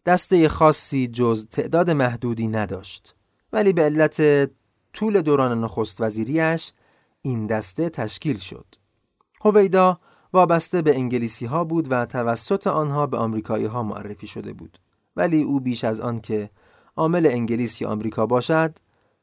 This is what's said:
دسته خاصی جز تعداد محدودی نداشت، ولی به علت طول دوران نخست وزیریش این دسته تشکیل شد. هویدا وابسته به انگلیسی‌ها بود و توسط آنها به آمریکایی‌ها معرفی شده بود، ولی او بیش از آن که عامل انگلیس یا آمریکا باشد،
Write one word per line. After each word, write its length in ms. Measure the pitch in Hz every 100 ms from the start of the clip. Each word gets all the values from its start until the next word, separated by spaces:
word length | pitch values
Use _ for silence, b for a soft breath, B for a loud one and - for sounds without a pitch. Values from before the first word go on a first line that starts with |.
| -
دسته 420 | 180 - 180 156
خاصی 600 | - 156 151 - 139 127
جز 380 | 117 120 113 110
تعداد 400 | - 139 165 175
محدودی 580 | 151 127 120 123 113 113
نداشت، 640 | 110 101 95 98 - - _ _ _ _
ولی 200 | 220 202
به 100 | 170
علت 680 | 151 151 151 - 151 143 139 _ _ _ _
طول 280 | - 220 202
دوران 420 | 147 143 127 117
نخست 360 | 113 110 107 -
وزیریش 720 | 110 107 110 156 160 165 - - _ _ _ _
این 240 | 139 120 107
دسته 420 | 110 110 - 165
تشکیل 500 | 160 110 - 160 110
شد. 280 | - - - _ _ _ _ _ _ _
هویدا 600 | 220 208 196 185 185 175 b b b
وابسته 500 | 185 175 165 - 180
به 120 | 156
انگلیسی‌ها 680 | 131 127 123 117 - 117 151
بود 220 | 170 147 131
و 160 | 127 117
توسط 600 | 127 117 113 - 196 202
آنها 400 | 160 151 143 143
به 100 | 120
آمریکایی‌ها 680 | 113 110 104 110 110 123
معرفی 440 | 107 101 101 104 107
شده 260 | - 104
بود، 260 | 101 82 _ _ _ _ -
ولی 260 | 175 156
او 180 | 131 139
بیش 240 | 127 117
از 160 | 120 110
آن 200 | 120 117
که 300 | - 107 104 b b b b b
عامل 300 | 160 175 160
انگلیس 540 | 120 117 117 120 -
یا 100 | 107
آمریکا 360 | 107 110 107 110
باشد، 520 | 123 120 160 160 156 _ _ _ _